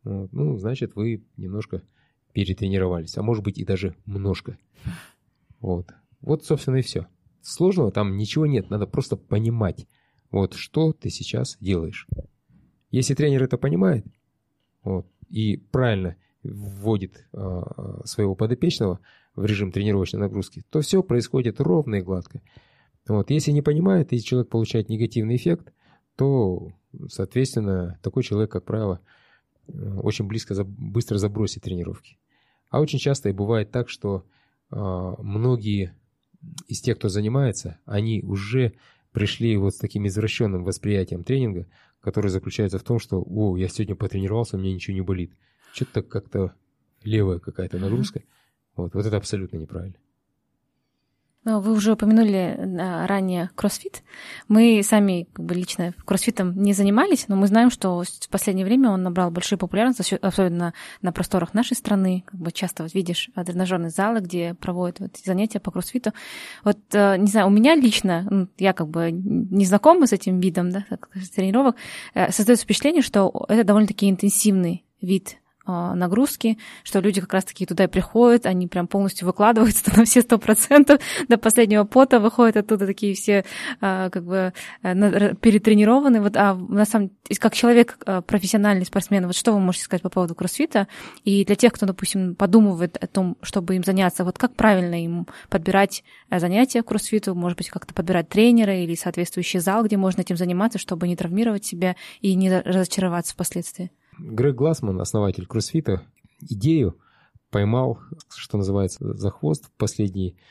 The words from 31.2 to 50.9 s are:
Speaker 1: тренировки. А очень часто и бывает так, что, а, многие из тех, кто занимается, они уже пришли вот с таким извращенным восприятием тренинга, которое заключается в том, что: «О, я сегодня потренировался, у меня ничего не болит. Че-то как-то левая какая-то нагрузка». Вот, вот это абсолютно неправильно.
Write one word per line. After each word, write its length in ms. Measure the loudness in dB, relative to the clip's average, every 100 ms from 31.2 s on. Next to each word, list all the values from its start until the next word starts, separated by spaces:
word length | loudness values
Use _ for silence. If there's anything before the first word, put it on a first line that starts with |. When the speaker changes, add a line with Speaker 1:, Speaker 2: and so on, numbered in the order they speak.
| -2 -4 -6 -6
Speaker 1:
тренировки. 560 | -10 -8 -8 -12 _ _ _ _ _ _ _
А 120 | -2
очень 180 | -2 -2
часто 300 | -2 -2 -4
и 40 |
бывает 380 | -4 -2 -2 -2
так, 180 | -6 -6
что, 360 | -8 -6 -6 -10 _ _ _ _
а, 440 | -10 -8 -6 -8 -10
многие 720 | -8 -2 0 0 0 -2 -4 -10 _ _ _ _ -20 -20 -14
из 140 | -6
тех, 180 | -4 -2
кто 100 | -2
занимается, 680 | -2 -2 0 0 -2 -10 -16
они 380 | -6 -4 -2 -4
уже 500 | -4 -6 -4 -2 -2 -4 _ _ _
пришли 440 | -4 -4 -2 0 0
вот 180 | 0
с 40 | -4
таким 280 | -8 -4 -4
извращенным 580 | -2 -4 -2 -2 -2
восприятием 580 | -6 -6 -2 -2 -2 -8
тренинга, 440 | -4 -2 -2 -4 -10 _ _ _
которое 280 | -6 -4 -2
заключается 500 | -4 -6 -4 -2 -4
в 40 |
том, 160 | -4 -4
что: 240 | -2 -6
«О, 340 | -4 -2 -2 -2
я 120 | -4
сегодня 260 | -4 -6
потренировался, 600 | -6 -6 -4 -4 -4 -4 -6
у 40 |
меня 140 | -6
ничего 200 | -6 -8
не 60 | -8
болит. 320 | -4 -6 -6 _ _ _ _
Че-то 300 | -10 -6 -6
как-то 520 | -6 -10 -6 -4 -4 -6 _ _ _ _
левая 340 | -4 0 0 -2
какая-то 400 | -8 -10 -8 -6
нагрузка». 440 | -4 -4 -4 -8 -16 _ _ _ _ -10
Вот, 180 | -6
вот 120 | -4 -2
это 100 | -4
абсолютно 400 | -4 -8 -8 -12
неправильно. 400 | -12 -12 -14 -16 _ _ _ _ _ _ _ _ _